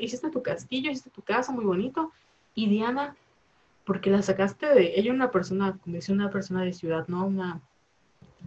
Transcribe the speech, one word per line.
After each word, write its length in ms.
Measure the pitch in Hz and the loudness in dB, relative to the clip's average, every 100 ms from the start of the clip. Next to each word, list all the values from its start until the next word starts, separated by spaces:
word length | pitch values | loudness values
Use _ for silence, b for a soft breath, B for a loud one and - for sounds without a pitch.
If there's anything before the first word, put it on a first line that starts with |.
| 220 | -4
hiciste 260 | 247 311 | -6 -6
tu 120 | 311 | -4
castillo, 480 | - - - 254 277 | -4 -4 -4 -4 -2
hiciste 200 | 262 - | -4 -8
tu 120 | - | -12
casa 300 | - 214 254 | -2 -2 0
muy 120 | 254 208 | -2 0
bonito, 480 | 180 233 294 320 - _ _ _ - | 0 0 -2 -4 -6 _ _ _ -2
y 140 | 214 | 2
Diana, 480 | 208 226 262 285 - _ _ _ _ _ _ - | 2 2 -2 -4 -8 _ _ _ _ _ _ -4
porque 260 | 190 196 | 0 4
la 120 | 196 | 4
sacaste 440 | 202 190 202 - 302 | 4 2 0 0 4
de, 260 | 269 175 185 | 6 6 4
ella 120 | 226 | 0
una 180 | 254 262 | 2 0
persona, 480 | 196 180 190 196 190 | 0 -2 0 -2 -4
como 140 | - 170 | -8 -6
dice, 160 | 175 | -2
una 180 | 196 202 | 0 0
persona 320 | 202 190 185 | -2 -4 -2
de 100 | 185 180 | -2 -4
ciudad, 340 | 165 160 160 | -2 -2 -2
¿no? 180 | 180 190 | -2 -2
Una 340 | 196 185 170 - _ _ _ _ _ - _ | -2 -4 -6 -12 _ _ _ _ _ -20 _